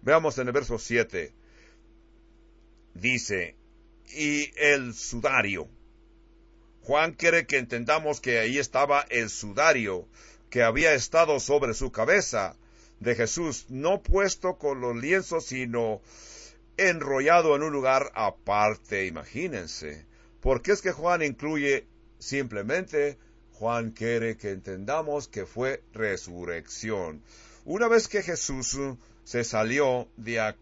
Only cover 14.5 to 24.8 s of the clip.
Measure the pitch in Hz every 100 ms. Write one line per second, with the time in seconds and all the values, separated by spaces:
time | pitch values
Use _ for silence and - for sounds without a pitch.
14.5 | 180 147 135 123 117 135 190 185 165 -
15.5 | 131 123 120 117 104 - - - - -
16.5 | - _ - 185 165 139 135 143 170 160
17.5 | 143 156 143 131 131 139 - 107 - -
18.5 | 104 107 110 - 101 95 80 73 120 180
19.5 | 123 80 - 76 76 - - - _ 131
20.5 | 127 - 202 185 165 165 175 151 117 147
21.5 | 156 143 139 - - - _ - 139 131
22.5 | 107 101 165 185 151 143 139 - _ _
23.5 | - 110 120 113 113 113 117 113 110 107
24.5 | 95 92 92